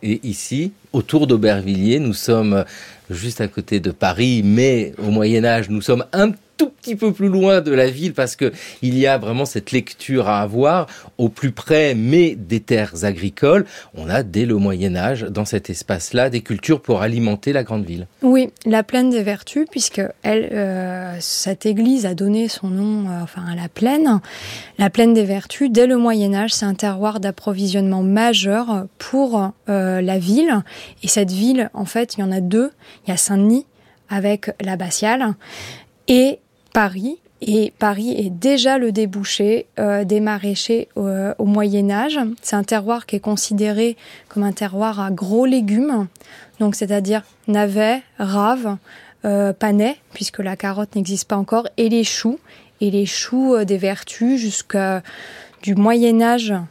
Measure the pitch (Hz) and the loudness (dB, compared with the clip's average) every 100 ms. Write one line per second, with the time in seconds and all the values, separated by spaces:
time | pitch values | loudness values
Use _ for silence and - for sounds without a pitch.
0 | 107 110 127 98 - 127 175 - _ 131 | -2 -4 -4 -8 -6 -4 -4 -8 _ -4
1 | - 156 143 120 107 101 95 95 101 131 | 0 2 4 4 4 2 0 0 2 2
2 | 139 101 - 113 107 101 92 - - - | 0 -4 0 2 4 2 0 -8 -20 -20
3 | _ 87 110 117 104 - - 104 92 85 | _ -8 -8 -6 -6 -6 -2 -2 -2 -2
4 | 95 90 123 123 101 107 131 123 107 - | -2 2 2 2 4 4 4 2 -2 -6
5 | 104 107 107 113 117 117 95 107 101 123 | -2 2 2 2 2 2 0 -6 0 0
6 | - 185 208 208 _ _ 294 - - 214 | 0 2 2 0 _ _ -2 -2 -10 -2
7 | 220 190 196 190 190 190 156 135 131 131 | 0 2 0 4 4 4 4 4 4 2
8 | 175 - 127 - 131 101 - - 127 127 | -4 -2 -4 0 -2 -2 -16 -4 -2 2
9 | 135 135 101 117 139 117 98 127 - - | 4 2 0 -2 -2 -4 -2 -4 -4 -12
10 | - 135 101 101 104 110 139 180 156 - | -4 0 2 0 0 0 2 2 -2 -10
11 | - _ 117 - 139 120 - 156 151 120 | -20 _ -2 -2 -6 -6 2 2 4 2
12 | 113 160 170 - 90 113 - 117 104 85 | 2 4 4 0 -4 -4 0 0 0 -2
13 | 101 92 98 - - 180 202 - - - | -4 -2 -6 0 4 4 2 -8 -20 -12
14 | 78 104 117 90 120 107 101 92 98 90 | -4 -2 -2 -2 0 2 2 0 -2 -2
15 | 98 131 104 101 107 104 - 87 - 92 | -2 -4 -6 -6 -4 -4 -6 -12 -6 -6
16 | - 123 131 120 - 101 - 156 - 110 | -2 0 0 -2 -6 -8 0 -2 2 0
17 | 107 117 117 104 - 143 123 110 92 85 | 0 0 0 0 -2 -2 -2 -6 -6 -8
18 | 90 _ 262 262 254 - - 220 214 254 | -12 _ 4 4 2 -4 0 0 0 0
19 | 254 240 202 202 - - 311 - - - | 2 0 -2 -4 -6 -4 -4 -4 -4 -4
20 | 196 - - 214 220 214 196 185 185 185 | -6 -6 -2 -2 -2 -4 -4 -4 -6 -8
21 | 185 175 170 - - 196 220 208 226 262 | -10 -10 -6 -4 -4 -2 -2 2 2 2
22 | 202 175 196 208 226 - 190 185 202 214 | 0 -2 0 0 0 -4 -4 -2 -2 -2
23 | 196 175 170 - 175 175 170 - 226 294 | -4 -6 -8 -10 -8 -8 -8 -2 0 2
24 | 311 214 - - - - - - 202 - | 4 2 0 -16 -14 -14 -16 0 0 4
25 | 233 226 202 196 - - 277 226 254 254 | 4 6 2 -2 -6 -4 0 4 4 4
26 | 233 220 202 196 220 - 202 190 208 190 | 2 2 0 0 -2 -2 -2 -2 -4 -2
27 | 208 214 196 190 - 190 196 196 196 190 | -4 -2 -6 -6 -6 -2 -2 0 0 2
28 | 190 202 233 226 190 208 240 208 190 _ | 2 2 2 2 0 -2 -2 -4 -6 _
29 | - 262 269 226 190 - - 202 185 185 | -4 0 0 0 -2 -6 -4 0 0 0
30 | 185 190 175 220 330 226 - - - - | 0 -2 2 2 4 2 -2 -12 -20 -12
31 | 190 - 196 185 226 262 226 - 190 226 | -2 0 0 0 2 2 0 -4 -6 -4
32 | 233 - 196 190 180 214 269 _ - - | -4 -4 -2 -2 0 0 0 _ -20 -18
33 | - 180 - 196 208 240 - _ _ _ | -6 -2 0 4 4 4 0 _ _ _
34 | _ 202 202 208 208 - 196 185 180 - | _ -2 0 -2 -4 -8 -6 -6 -4 -2
35 | 214 247 247 294 - - - - - _ | 0 0 0 -4 -10 -18 -16 -18 -20 _
36 | - 254 262 294 _ _ _ - 208 185 | 4 6 6 2 _ _ _ 0 0 0
37 | 220 330 _ _ - 208 208 _ 214 202 | -8 -8 _ _ 0 2 2 _ -2 0
38 | 226 247 202 175 233 277 247 269 247 208 | -4 -2 -4 0 2 4 4 2 0 0
39 | 214 196 196 - 202 226 - - 208 202 | -2 -4 -6 -2 0 0 -2 -4 -2 0
40 | 196 214 214 208 202 196 - 233 - - | 0 0 0 -2 -4 -4 -2 -2 -2 -6
41 | 196 190 196 - 208 208 208 202 202 202 | -4 -2 -4 -2 0 2 2 2 0 0
42 | 269 302 233 233 - 208 202 226 202 233 | -2 -2 -4 -6 -4 -4 0 -2 -2 -6
43 | - 202 208 208 - 208 208 208 226 226 | -4 -6 -2 -4 -2 -2 0 0 -2 -2
44 | - - _ - 202 196 202 190 220 208 | -14 -20 _ -4 -2 -2 -6 -2 -4 -2
45 | 190 185 190 220 262 262 214 208 285 247 | -4 -4 -2 2 2 2 2 0 0 0
46 | 190 - - - - _ 208 202 202 202 | -4 -8 -20 -20 -20 _ -2 -2 -2 -2
47 | 196 214 208 _ - 208 208 202 214 254 | 0 -2 -4 _ -2 0 2 2 0 0
48 | - _ 202 202 208 262 226 196 _ - | -4 _ -2 0 2 0 -2 -6 _ -20
49 | - _ 214 202 202 190 220 208 214 285 | -20 _ -2 0 0 0 0 2 2 -2
50 | _ - 196 - 190 185 202 196 208 208 | _ -12 -12 -6 -8 -6 -6 -6 -4 -4
51 | 185 196 - 202 196 226 233 - 226 233 | -4 -4 -2 -4 0 0 -2 0 2 2
52 | 220 - 226 262 _ - - _ 208 196 | 0 -2 -2 -4 _ -20 -20 _ -2 0
53 | 202 - - 247 262 240 202 196 190 196 | -2 -4 -4 0 2 2 2 0 -2 -4
54 | - - 233 269 220 196 - 202 190 190 | -10 -2 0 2 0 -4 -4 -2 0 -2
55 | - - - - - _ - 196 208 233 | -6 -20 -20 -20 -20 _ -2 2 4 6
56 | 233 226 233 240 226 196 170 | 4 4 4 2 0 -4 -6